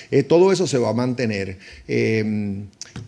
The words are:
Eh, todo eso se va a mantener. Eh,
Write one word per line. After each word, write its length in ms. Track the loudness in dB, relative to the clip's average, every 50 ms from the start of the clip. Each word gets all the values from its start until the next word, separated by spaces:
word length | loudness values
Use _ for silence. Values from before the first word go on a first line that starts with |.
| -8 0
Eh, 140 | 2 2 4
todo 300 | 4 6 6 6 6 4
eso 140 | 2 0 0
se 100 | 0 0
va 140 | 0 0
a 20 | 0
mantener. 680 | 0 -2 -2 -2 -2 -4 -4 -4 -4 -6 -6 -8 -12 -16 -20 -20 -18 -10
Eh, 800 | -4 -2 0 0 0 0 0 -2 -2 -2 -4 -4 -6 -6 -8 -10 -14 -16 -20 -20 -18 -16 -16 -12